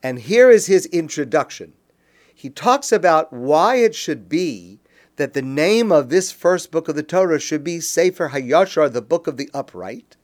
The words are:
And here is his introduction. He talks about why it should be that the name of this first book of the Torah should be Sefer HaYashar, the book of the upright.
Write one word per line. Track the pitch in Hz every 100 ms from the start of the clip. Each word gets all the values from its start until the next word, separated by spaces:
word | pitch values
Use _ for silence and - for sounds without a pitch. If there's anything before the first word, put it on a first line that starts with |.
And | 131 127
here | 113 220 254
is | 226 -
his | 190 -
introduction. | 170 156 - 135 147 131 - 82 _ _ _ _ _ _
He | _ 135
talks | - 220 269 -
about | 214 175 160 160
why | 123 127 151 190 254
it | 233 226
should | - 139 90
be | 156 180 110 87 101 _ _ _ _
that | 143
the | 139
name | 131 139 165 220 226
of | 160 127
this | 165 185
first | - 175 180 -
book | 160 160
of | 147
the |
Torah | 151 180 190 151
should | - 156
be | 147 170
Sefer | 160 - 180 185 160
HaYashar, | 139 127 151 190 170 147
the | 120
book | 110 170 165
of | 131
the | 139
upright. | 139 127 90 92 127 _ _